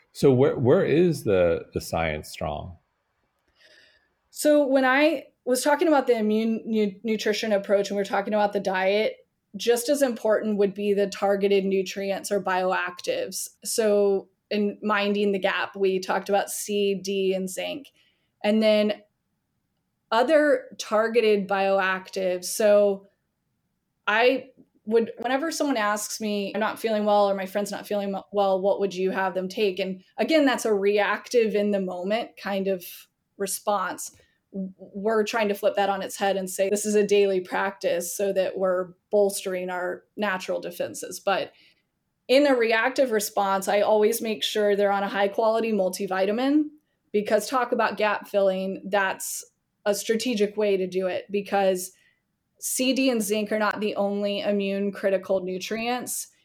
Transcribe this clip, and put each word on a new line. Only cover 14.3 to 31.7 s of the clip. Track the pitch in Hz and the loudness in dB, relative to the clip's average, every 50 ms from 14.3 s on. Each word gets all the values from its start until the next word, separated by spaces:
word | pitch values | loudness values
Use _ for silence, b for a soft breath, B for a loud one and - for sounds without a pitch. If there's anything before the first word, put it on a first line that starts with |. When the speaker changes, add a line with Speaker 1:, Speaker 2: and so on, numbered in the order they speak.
| _ _ _ _ | _ _ _ _
Speaker 2:
in | 214 208 208 202 208 - | -2 -2 0 -2 -4 -4
Minding | - 208 214 202 202 202 208 208 208 202 | -2 0 0 2 2 0 0 0 0 0
the | 196 190 | 0 0
Gap, | 185 190 175 180 156 - - | 0 0 0 -2 -4 -6 -4
we | 196 196 190 190 185 | -2 0 0 0 0
talked | 185 - 202 196 190 - | -2 -2 -4 -4 -2 0
about | 202 196 - - | 0 0 0 -2
C, | - - - - 208 202 202 196 196 | -6 -8 -6 -4 -2 0 0 0 -2
D, | 185 185 196 196 196 190 190 185 | -2 -4 -4 -4 -2 0 0 0
and | 185 185 185 | -2 -4 -6
zinc. | - 180 180 180 175 - - - _ _ _ _ _ _ _ _ _ _ - | -8 -8 -8 -8 -8 -10 -14 -18 _ _ _ _ _ _ _ _ _ _ -2
And | 208 208 220 | 0 2 4
then | 214 214 214 214 208 214 208 - - _ _ _ _ _ _ _ _ _ _ _ _ _ _ _ _ _ _ _ _ _ | 4 4 4 4 2 0 -2 -6 -10 _ _ _ _ _ _ _ _ _ _ _ _ _ _ _ _ _ _ _ _ _
other | 220 226 247 254 320 294 302 294 269 - - - - | 2 2 4 6 4 6 6 4 2 2 0 -6 -14
targeted | - - - 220 208 226 220 226 240 220 214 208 202 190 185 | -14 -6 0 0 2 2 2 2 2 4 4 4 2 2 0
bioactives. | 202 190 196 196 196 196 185 190 185 185 180 - - 190 190 180 180 180 180 | 0 0 2 2 2 2 2 0 -2 -4 -6 -8 -6 -4 -2 -2 -2 -4 -4
So | - - - 220 208 208 208 208 202 196 190 - _ _ _ _ _ _ _ _ _ _ _ _ _ _ _ _ _ _ _ _ - | -6 -2 2 4 6 6 6 6 4 2 0 -6 _ _ _ _ _ _ _ _ _ _ _ _ _ _ _ _ _ _ _ _ 0
I | 208 220 240 254 269 254 - - _ - _ _ _ _ _ | 2 4 4 4 4 2 -2 -10 _ -20 _ _ _ _ _
would, | 208 220 233 226 - - - | 0 2 2 2 0 -4 -6
whenever | 226 240 262 269 320 330 | -4 -2 -2 -2 -2 -4
someone | 320 - 302 285 269 | -2 -2 -2 0 0
asks | 226 208 208 214 214 - - - - | 0 0 0 -2 -2 -4 -8 -8 -6
me, | 220 208 208 202 196 190 | -4 -4 -2 -2 -4 -4
"I'm | - 202 | -4 -4
not | 214 208 - - | -4 -4 -4 -4
feeling | - 226 220 208 208 | -4 -2 -2 0 2
well," | 214 208 208 202 196 | 2 4 4 4 4
or | 196 | 2
"My | 196 190 | -2 -4
friend's | 190 - 208 202 196 | -4 -4 -4 -4 -4
not | 202 156 175 | -6 -10 -8
feeling | - 208 202 196 202 | -6 -4 -4 -4 -4
mo-, | 196 190 - _ | -6 -6 -8 _
well, | 202 202 196 196 190 190 | 0 0 2 2 2 2
what | 185 202 - - | 2 2 2 2
would | 202 196 | 0 -2
you | 175 180 190 190 | -2 -2 -2 -2
have | - 190 190 190 180 | 0 0 -2 -2 -2
them | 185 185 180 | -4 -6 -6
take?" | 185 220 214 196 185 196 | -4 -2 -2 0 0 -2
And | 190 190 190 185 B B B | -4 -6 -8 -10 B B B
again, | - 226 - 320 311 285 | -4 0 2 2 4 4
that's | 269 240 208 - | 2 2 0 0
a | 226 214 | 0 0
reactive | 196 196 202 208 208 202 185 208 214 - - 240 240 226 214 190 | 0 2 2 2 2 0 0 -2 -4 -4 0 2 2 2 2 2
in | 208 202 208 | 0 0 0